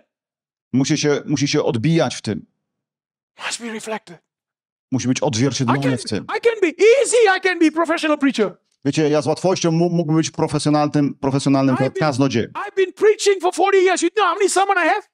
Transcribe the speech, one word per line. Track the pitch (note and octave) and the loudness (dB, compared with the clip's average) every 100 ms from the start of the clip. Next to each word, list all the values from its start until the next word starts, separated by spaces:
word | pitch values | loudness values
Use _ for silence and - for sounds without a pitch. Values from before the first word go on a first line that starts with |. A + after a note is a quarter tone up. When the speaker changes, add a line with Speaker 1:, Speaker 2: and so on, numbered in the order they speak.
| _ _ _ _ _ _ _ | _ _ _ _ _ _ _
Speaker 1:
musi | B2 C#3 D3+ | -2 0 0
się, | D3 C#3+ - | 0 0 -2
musi | C#3+ C#3+ | -2 0
się | D3+ | 0
odbijać | - C#3+ C3 E3 C3+ | -2 -2 0 0 0
w | - | -4
tym. | - G2 - _ _ _ _ _ _ _ _ _ - | -6 -8 -10 _ _ _ _ _ _ _ _ _ -10
Speaker 2:
Must | - | -10
be | A#3 | -10
reflected. | A3 A3 G#3+ - E3 _ _ _ _ _ _ _ | -10 -8 -10 -12 -20 _ _ _ _ _ _ _
Speaker 1:
Musi | C3 A#2+ | -4 -2
być | B2+ | -2
Speaker 2:
I | |
Speaker 1:
odzwierciedlone | C#3+ A2 C#3 A#2+ A#2+ C#3 | -2 0 -2 -2 -2 0
Speaker 2:
can, | C#3 B2+ | -2 -4
Speaker 1:
w | |
tym. | - G2 | -4 -8
Speaker 2:
I | - G#4 | -6 -2
can | A#4 A4+ | -2 0
be | F4+ | -2
easy, | - G#4 C5 A4 A#4+ G#4+ F#4 | 2 4 4 2 2 2 2
I | |
can | F#4 F4 | -2 0
be | D#4 | 0
professional | D#4 E4 E4 D#4 D4 | 0 -2 -2 -2 0
preacher. | C#4 A#3 G3 F3 _ _ | 0 0 -2 -4 _ _
Speaker 1:
Wiecie, | C#3 C#3+ D3+ | -4 0 0
ja | D3+ | 0
z | D3 | 0
łatwością | D3+ F3 F#3 E3+ | 0 0 0 0
mó-, | E3 E3+ | 0 0
mógłbym | E3+ D#3 D#3+ | 0 0 0
być | D#3 | -2
profesjonalnym, | - D#3+ D3+ D3+ D3 D3+ D3 C#3+ | -2 -2 0 0 2 2 0 -2
profesjonalnym | - C3+ C#3 C#3 C#3 C3+ | -2 -2 0 2 2 2
Speaker 2:
I've | B2+ | 0
been, | - | -2
Speaker 1:
kaznodzieją. | - D#3 B2 C#3 A#2+ G2+ | 0 -2 0 0 0 -4
Speaker 2:
I've | D#4 G4+ G4 | -6 -6 -2
been | F#4 | -4
preaching | - G#4 G#4+ G4+ G4 | 2 2 4 0 0
for | F4 | -2
forty | E4+ F#4+ G4 | 0 2 4
years. | F#4 F4 | 4 2
You | E4+ | 0
know | G#4+ F#4+ | 0 0
how | |
many | E4 G4 | 0 0
sermon | F4+ G4 F#4+ | 2 2 2
I | D#4+ | 2
have? | G4+ - | 0 -4